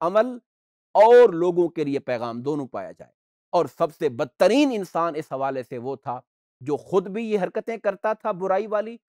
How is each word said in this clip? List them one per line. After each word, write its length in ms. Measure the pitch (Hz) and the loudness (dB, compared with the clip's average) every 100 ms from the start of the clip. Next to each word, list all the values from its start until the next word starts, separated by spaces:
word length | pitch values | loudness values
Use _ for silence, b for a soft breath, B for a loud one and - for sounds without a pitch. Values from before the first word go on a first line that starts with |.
अमल 380 | 165 208 247 247 _ _ _ _ _ 185 | -2 0 0 -4 _ _ _ _ _ 4
और 380 | 220 247 240 | 8 10 8
लोगों 340 | 165 175 175 170 | 6 0 0 0
के 160 | 160 147 | -2 -4
लिए 140 | 139 | -4
पैगाम 420 | - 123 120 117 | -4 -6 -6 -8
दोनों 240 | 131 151 131 | -6 -6 -8
पाया 240 | 107 90 | -10 -12
जाए, 200 | 85 - _ _ _ _ | -14 -20 _ _ _ _
और 140 | 180 151 | -2 -2
सबसे 420 | - 165 - 151 | -2 -4 -2 -4
बदतरीन 640 | 120 147 - 190 254 294 | -4 -6 2 4 4 2
इंसान 440 | 226 180 170 170 151 | 0 -6 -4 -4 -6
इस 140 | 151 | -8
हवाले 300 | 135 135 135 | -6 -6 -6
से 140 | 120 127 | -8 -10
वो 180 | 123 135 | -10 -10
था 240 | - 123 - _ _ _ | -10 -12 -14 _ _ _
जो 160 | 123 143 | -6 -6
खुद 280 | - 185 196 | -2 -2 -2
भी 160 | 202 | -6
ये 140 | 226 208 | -4 -2
हरकतें 400 | 180 220 208 226 | -4 -6 -8 -6
करता 340 | 208 190 220 | -6 -4 -4
था 180 | 220 220 | -4 -6
बुराई 340 | 185 190 190 214 | -4 -2 -2 -2
वाली 320 | 208 214 233 _ | -4 -6 -10 _